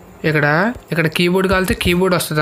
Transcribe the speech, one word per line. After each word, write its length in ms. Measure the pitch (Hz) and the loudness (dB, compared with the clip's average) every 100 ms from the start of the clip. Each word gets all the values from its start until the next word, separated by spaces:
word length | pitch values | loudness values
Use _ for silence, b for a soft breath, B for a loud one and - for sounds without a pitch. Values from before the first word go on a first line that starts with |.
| - - 160 | -20 -6 -2
ఇక్కడ, 180 | 151 147 156 214 247 - | 0 2 2 0 -4 -8
ఇక్కడ 160 | 160 160 - | -2 -2 0
keyboard 300 | 175 185 185 185 | 0 2 2 0
కాలితే 200 | 185 233 185 | 0 -2 0
keyboard 320 | 175 185 175 | 2 2 0
వస్తుంది 200 | - 151 | -2 -2